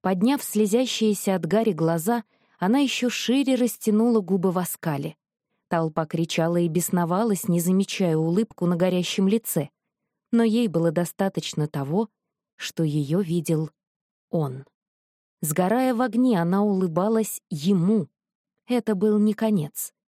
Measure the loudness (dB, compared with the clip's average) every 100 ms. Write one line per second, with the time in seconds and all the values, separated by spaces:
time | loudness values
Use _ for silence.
0 | 0 0 2 0 -2 0 2 2 0 0
1 | 0 0 0 -2 0 2 2 0 0 0
2 | 0 -2 -4 _ _ _ 0 2 2 0
3 | -2 -2 0 0 2 2 0 0 0 2
4 | 4 2 2 0 0 0 -4 -6 -4 -4
5 | -6 -12 _ _ _ _ _ -2 0 -2
6 | -4 -4 -2 0 0 0 0 -2 -2 -2
7 | 0 0 0 -2 0 0 2 0 0 0
8 | 0 2 2 0 -2 -2 -2 2 2 0
9 | -2 0 2 0 0 -4 -4 _ _ _
10 | _ _ _ 0 2 2 0 2 0 0
11 | -4 -2 -2 -2 -6 -4 -4 -4 -2 -2
12 | -2 _ _ _ _ _ -12 -4 -2 0
13 | 0 -2 0 -2 0 -2 -2 _ _ _
14 | _ _ _ -4 -4 -6 -16 _ _ _
15 | _ _ _ _ -6 -2 0 2 0 0
16 | -2 2 2 2 2 2 2 2 0 0
17 | 0 0 -2 -8 _ -4 0 2 2 0
18 | -2 _ _ _ _ _ _ -2 0 0
19 | 2 4 2 2 0 0 -2 -8 -14 _